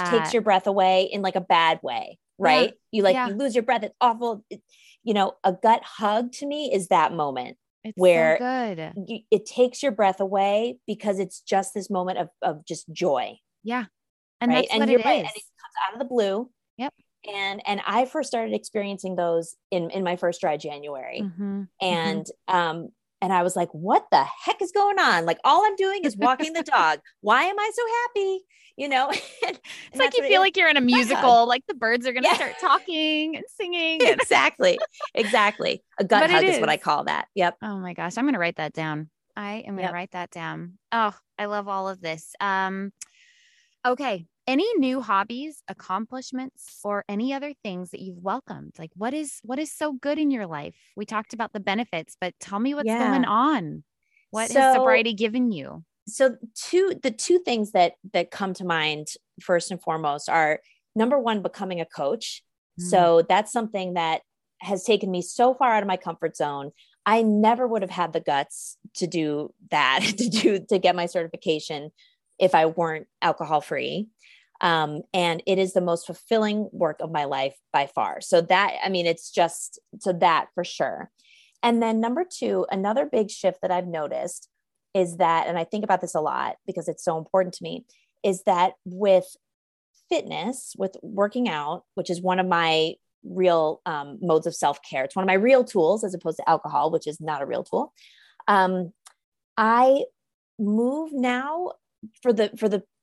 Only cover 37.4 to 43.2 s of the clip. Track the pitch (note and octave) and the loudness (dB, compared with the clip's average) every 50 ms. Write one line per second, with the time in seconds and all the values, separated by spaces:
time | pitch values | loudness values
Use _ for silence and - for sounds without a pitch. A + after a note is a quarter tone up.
37.4 | F3 F3 F3 - G#3+ G#3+ G3+ F#3+ F#3 F3+ E3+ - E3 F3+ - A3+ C4+ D4 C4 F3+ | 0 0 0 -4 -8 -8 -8 -8 -8 -10 -8 -8 -8 -6 -4 -2 0 0 0 0
38.4 | E3+ E3+ - - D#3 D3+ - D#3+ D#3+ D#3 D3+ D3+ D#3 D#3 _ _ _ _ _ G#3 | 0 -2 -2 -4 -8 -6 -6 -6 -4 -4 -4 -6 -8 -10 _ _ _ _ _ -10
39.4 | G#3 G3+ G#3+ A3+ - G3+ G3 F#3 F3+ F3 F3 F3 F#3 - - F3+ F3 - - E3+ | -8 -8 -8 -10 -10 -10 -6 -4 -4 -4 -4 -6 -8 -8 -10 -10 -10 -10 -10 -10
40.4 | E3 D#3+ D#3 E3 E3+ F3 F#3+ _ _ _ A#3 A#3 A3 G#3 - - _ _ _ - | -8 -8 -8 -10 -12 -14 -16 _ _ _ -2 0 0 0 -2 -6 _ _ _ -8
41.4 | G#3 G3+ G#3 G#3 G3+ G3+ G3 F#3+ F#3+ F#3+ F#3+ F#3+ F3+ D#3+ D#3+ D#3+ - - - - | -6 -6 -4 -6 -6 -4 -6 -4 -4 -6 -8 -8 -8 -8 -8 -8 -12 -16 -8 -6
42.4 | G3+ G3 F#3+ F#3+ F#3+ F#3+ F#3+ F#3+ G3 G3 - _ - - _ _ | -2 -2 0 0 -2 -2 -4 -6 -8 -10 -12 _ -20 -20 _ _